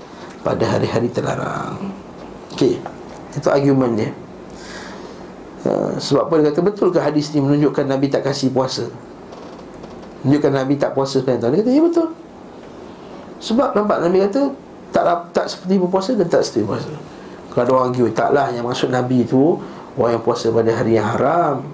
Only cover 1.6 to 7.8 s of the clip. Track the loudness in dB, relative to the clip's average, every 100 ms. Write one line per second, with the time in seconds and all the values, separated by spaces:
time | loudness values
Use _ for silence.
1.6 | -8 -8 -10 -10 -16 -16 -16 -16 -14 0
2.6 | 2 2 -6 -12 -16 -16 -12 -4 0 2
3.6 | 4 4 2 0 -2 -6 -14 -18 -16 -16
4.6 | -16 -16 -14 -14 -16 -16 -16 -16 -18 -4
5.6 | 0 0 0 -4 2 2 4 4 4 4
6.6 | 0 2 2 2 2 0 0 2 4 4
7.6 | 4 2